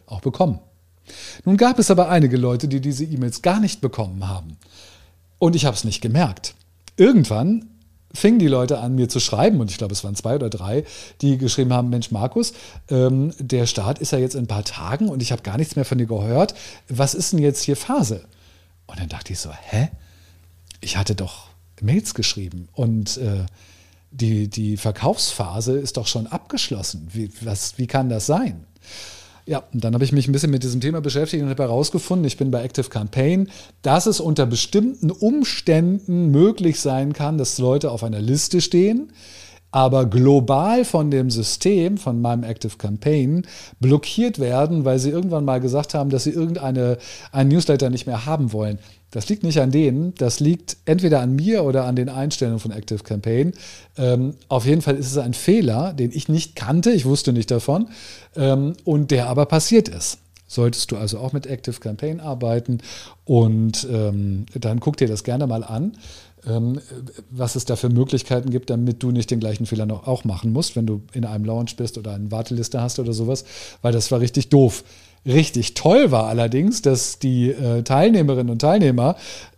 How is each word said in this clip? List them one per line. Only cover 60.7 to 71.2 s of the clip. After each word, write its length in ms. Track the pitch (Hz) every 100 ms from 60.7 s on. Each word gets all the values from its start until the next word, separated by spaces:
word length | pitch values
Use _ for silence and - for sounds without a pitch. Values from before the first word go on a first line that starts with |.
| 113 -
du 40 | 107
also 220 | 107 110
auch 140 | 131
mit 140 | 139 135
Active 340 | 123 - 113
Campaign 400 | 110 104 151 165
arbeiten 580 | 156 123 117 117 120 120 - - - -
und, 600 | - 123 113 110 110 110 131
ähm, 560 | 113 107 101 101 98 110
dann 240 | 127 117 117
guck 180 | 151 147
dir 120 | 120
das 160 | 107
gerne 240 | - 123 135
mal 160 | 113
an, 320 | 110 113 196 - - - - _ -
ähm, 340 | 117 117 139 - 127 131 - -
was 260 | 127 120 131
es 80 |
da 100 | -
für 140 | 117 123
Möglichkeiten 600 | 120 131 131 - 127 131
gibt, 200 | 123 -
damit 320 | 120 123 120
du 80 | 127
nicht 220 | 123 107
den 80 | 117
gleichen 260 | 110 104 113
Fehler 200 | 107 107
noch 200 | 107 -
auch 160 | 127
machen 300 | 113 92 117
musst, 240 | 127 170 120
wenn 100 | 113
du 160 | 104 -
in 120 | 131